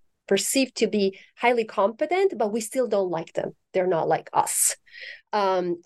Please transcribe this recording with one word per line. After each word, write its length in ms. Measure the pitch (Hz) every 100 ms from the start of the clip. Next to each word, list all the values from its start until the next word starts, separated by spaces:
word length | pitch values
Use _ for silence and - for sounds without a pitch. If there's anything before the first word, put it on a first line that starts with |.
| _ _ -
perceived 500 | 196 - 269 262 -
to 100 | 220
be 320 | 214 196 190 - -
highly 280 | 240 240
competent, 680 | 220 - 196 226 302 359 392 233
but 160 | 214
we 80 | 226
still 260 | 220 262 233
don't 240 | 208 185
like 220 | 165 165
them. 200 | - - - _
They're 140 | 185 185
not 220 | 165 151
like 200 | 160 -
us. 420 | - - - - - _ - - - _
Um, 480 | 214 196 185 180 170